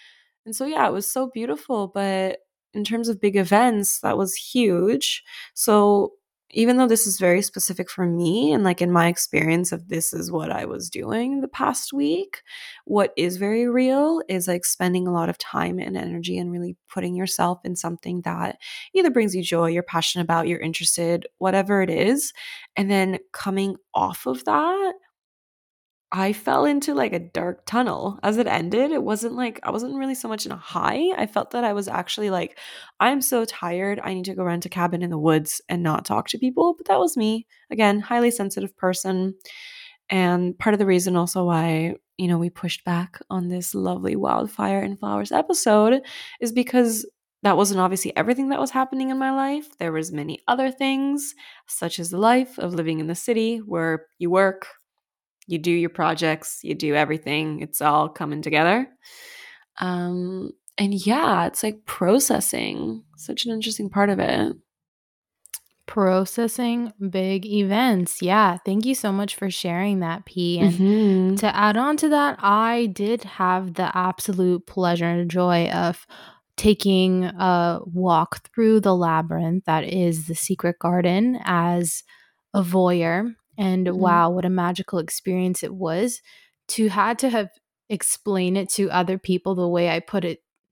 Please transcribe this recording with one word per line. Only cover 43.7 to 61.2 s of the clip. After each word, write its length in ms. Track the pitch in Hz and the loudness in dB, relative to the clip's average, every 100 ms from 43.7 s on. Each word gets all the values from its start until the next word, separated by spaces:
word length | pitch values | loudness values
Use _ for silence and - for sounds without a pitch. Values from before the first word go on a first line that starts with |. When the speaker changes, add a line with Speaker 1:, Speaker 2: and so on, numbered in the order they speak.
| 196 | -4
Speaker 1:
lovely 400 | 185 180 95 208 | -2 -2 -2 -2
wildfire 640 | - 57 208 214 202 196 | 0 0 -2 -4 -2 -2
and 160 | 202 196 | -4 -6
flowers 360 | 208 208 208 | -4 -4 -2
episode 680 | - - 339 233 208 214 269 - - - - | -2 0 0 4 4 6 2 0 -16 -16 -6
is 140 | 233 | -2
because 520 | 233 247 247 233 220 - _ _ _ | 0 2 4 4 2 -8 _ _ _
that 140 | 202 175 | 2 4
wasn't 240 | 202 196 | 4 2
obviously 340 | 185 190 - - | 0 0 -4 -2
everything 340 | 208 247 269 | 0 0 0
that 100 | 277 | -2
was 120 | 269 | -2
happening 380 | 262 262 269 262 | 0 -2 -2 -2
in 80 | 262 | -2
my 120 | 269 | -2
life. 460 | 269 269 294 294 - | -2 -2 -4 -8 -8
There 120 | 170 | -4
was 220 | 160 156 | -4 -4
many 260 | 156 151 156 - | -6 -8 -6 -2
other 240 | 247 269 | 0 0
things, 640 | 254 269 269 277 285 285 - - - - | -2 -2 0 -2 -4 -6 -12 -20 -20 -12
such 320 | - 170 - | -6 -6 -6
as 100 | 170 | -6
the 80 | 180 | 2
life 380 | 220 254 254 - | 4 4 2 -4
of 140 | 175 | -6
living 260 | 170 160 160 | -2 -2 -2
in 80 | 160 | -4
the 80 | 175 | -6
city 420 | - 226 220 226 | -2 0 0 -2
where 480 | 208 170 165 156 - - | -4 -2 -2 -2 -6 -6
you 100 | 170 | 0
work, 380 | 185 196 190 - - _ _ _ _ _ _ - | 4 4 0 -12 -20 _ _ _ _ _ _ -8
you 120 | 165 | -4
do 120 | 170 | 0
your 200 | 170 170 | 0 0
projects, 680 | 170 160 160 165 156 - - | -2 -2 0 0 -2 -6 -12
you 100 | - | -8
do 220 | 151 156 147 | -4 0 0
everything. 640 | 151 160 135 147 156 151 | 0 -2 -2 -4 -2 -6
It's 200 | 151 - | -8 -2
all 300 | 147 151 156 | 2 2 0
coming 320 | - 151 151 | -4 -6 -6
together. 460 | 156 151 165 220 269 _ - - - - - - _ - | -2 2 4 2 0 _ -20 -20 -20 -20 -20 -20 _ -8
Um, 720 | 180 180 175 180 180 185 196 - - - | -4 -4 -4 -4 -4 -8 -10 -14 -14 -2
and 120 | 202 202 185 | -2 0 0
yeah, 400 | 262 | 2